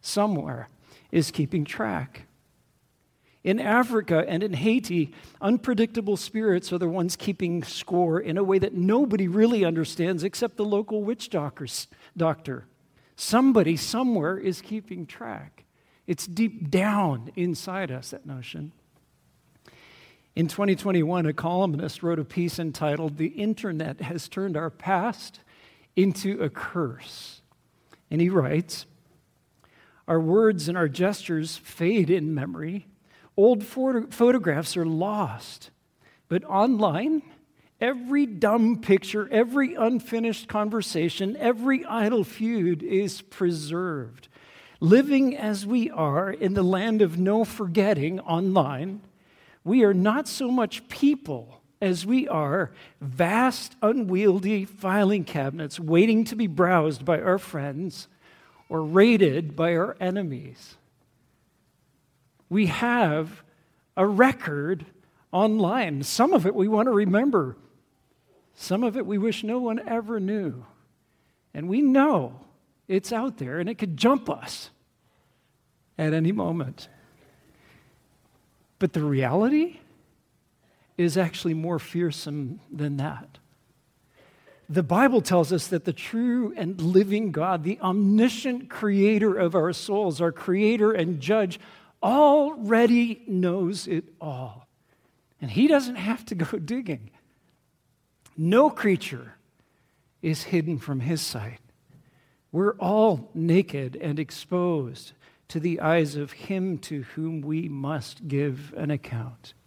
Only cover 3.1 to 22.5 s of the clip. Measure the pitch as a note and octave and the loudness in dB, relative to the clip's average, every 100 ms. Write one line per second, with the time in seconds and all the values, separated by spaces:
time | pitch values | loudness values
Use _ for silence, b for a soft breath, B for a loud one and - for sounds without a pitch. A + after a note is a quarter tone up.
3.1 | _ _ _ F3+ G#3 B3+ A3+ A#3+ A3+ - | _ _ _ -2 -2 2 2 2 0 2
4.1 | E3 - E3 G#3 E3 F3+ A#3+ - F3 D3 | 0 2 -2 -2 -2 0 0 0 -2 -2
5.1 | B B B G3 A#3+ - A3+ A3+ A3+ G3+ | B B B 0 0 0 0 0 0 -2
6.1 | G3+ - A3 A3 F3+ F3 F3+ F3 F3+ F3 | -4 -4 -2 0 0 0 -4 -2 -2 -4
7.1 | - - F#3 F3+ E3+ D3 - - F3 F3 | -4 -6 -4 -2 -4 -6 -12 -2 0 2
8.1 | D#3+ G#3 E3+ G3 F#3+ F#3+ F3+ F3+ A3+ C#4+ | 0 -2 -2 2 2 2 0 2 4 2
9.1 | G3+ F#3+ F#3 A3+ A#3 F3+ E3 D#3+ - F3 | 2 0 4 4 4 2 0 -4 -2 -2
10.1 | F3+ F3+ - A#3 - G#3+ G3+ G#3 G#3+ G#3 | 0 -4 -4 -6 -2 0 0 0 -4 -4
11.1 | A#3 - F#3 D3 - C3 - - b b | -6 -4 -4 -4 -8 -10 -10 -12 b b
12.1 | - E3 D3+ - B2+ - _ _ _ b | -2 -2 -2 -6 -12 -12 _ _ _ b
13.1 | - - A3+ C4+ A3+ D#3+ E3 - A3 B3+ | -12 2 4 6 6 4 2 -2 -2 0
14.1 | A3+ D#3 F#3+ G3 F3 - G#3+ G#3 F3+ D#3 | 0 0 -2 -4 -6 -8 -10 -10 -12 -12
15.1 | - - G#2+ D3 _ _ _ _ _ - | -14 -12 -12 -14 _ _ _ _ _ -6
16.1 | F3 - E3+ A3+ A3+ D#3 C#3 G3+ G#3 F#3 | -6 -6 -2 -2 -2 -2 0 2 2 0
17.1 | C3 A#2 - F3+ E3 - F#3 F3+ B2+ C3 | -2 -6 -4 -4 -4 -6 -8 -6 -8 -12
18.1 | - D3+ C3+ A#2+ D#3+ D3+ - _ _ _ | -16 -14 -14 -12 -12 -14 -16 _ _ _
19.1 | _ _ _ _ _ b b b b b | _ _ _ _ _ b b b b b
20.1 | b b - E3 - G3+ F#3+ G3+ F3+ D#3 | b b -4 -2 0 0 0 0 0 0
21.1 | F3+ D#3+ D3+ D#3+ F3+ F#3+ C#3+ D3+ - F3 | 0 -2 -2 -2 0 0 -2 -6 -6 -4
22.1 | E3 C3+ - F3 | -2 -4 -4 -4